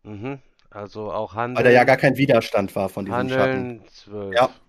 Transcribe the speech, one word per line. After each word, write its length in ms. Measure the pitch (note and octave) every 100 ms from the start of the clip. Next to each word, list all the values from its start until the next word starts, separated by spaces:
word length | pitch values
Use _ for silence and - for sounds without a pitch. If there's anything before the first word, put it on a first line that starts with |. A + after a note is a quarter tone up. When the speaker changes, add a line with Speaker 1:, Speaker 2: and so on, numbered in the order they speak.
Speaker 1:
Mhm. 360 | G#2+ G#2 A#2+ C#3 _ _ _
Also 420 | G#2 G2+ G#2+ G#2+
auch 240 | F#2 G#2+ G#2+
Speaker 2:
Weil 180 | A#2+
da 80 | B2 B2
ja 100 | B2
Speaker 1:
handeln. 60 | B2+
Speaker 2:
gar 100 | C3
kein 200 | D3 C3
Widerstand 580 | C#3 B2+ - G#2+ G2 -
war 140 | G2
von 160 | - G2
diesem 120 | A#2
Speaker 1:
Handeln, 220 | B2+ C3
Speaker 2:
Schatten. 480 | C3 C3 B2 A#2 -
Speaker 1:
zwölf. 420 | - - G#2 G2 F#2+
Speaker 2:
Ja. 140 | B2+ -